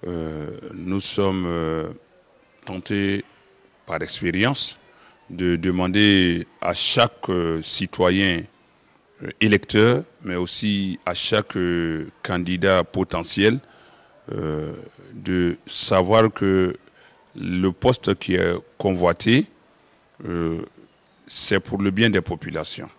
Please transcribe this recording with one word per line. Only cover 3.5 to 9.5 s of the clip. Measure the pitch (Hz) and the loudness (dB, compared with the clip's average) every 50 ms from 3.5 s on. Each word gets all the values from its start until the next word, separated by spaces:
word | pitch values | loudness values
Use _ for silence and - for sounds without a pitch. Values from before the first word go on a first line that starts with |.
| _ _ _ _ _ _ _ | _ _ _ _ _ _ _
par | - 87 78 | -8 -6 -6
expérience | 80 80 - - - 87 82 92 107 123 139 - - - - - _ _ _ _ - - _ _ _ _ | -6 -6 -6 -4 -2 -2 2 2 2 2 2 0 -4 -6 -8 -14 _ _ _ _ -20 -20 _ _ _ _
de | - 87 90 90 87 | -8 -2 0 0 0
demander | 82 85 92 90 90 90 90 92 104 104 104 101 95 92 90 87 85 85 - _ _ | 2 0 0 0 2 0 2 4 4 6 6 6 6 6 4 2 0 -4 -10 _ _
à | - 87 87 | -4 -4 -4
chaque, | - - - - 131 117 120 - - - | -2 -2 -2 2 2 2 2 0 -8 -6
euh, | - 92 90 85 82 82 80 | -4 -2 0 0 0 -2 -4
citoyen, | 80 - - - 95 90 - - - 90 90 95 98 95 87 82 - - _ _ _ _ _ _ _ _ _ _ _ _ _ _ - | -4 -4 -4 -4 -4 -6 0 2 2 4 4 4 2 2 0 -2 -4 -10 _ _ _ _ _ _ _ _ _ _ _ _ _ _ -14
euh, | - - _ | -14 -4 _
électeur, | 110 107 | 2 4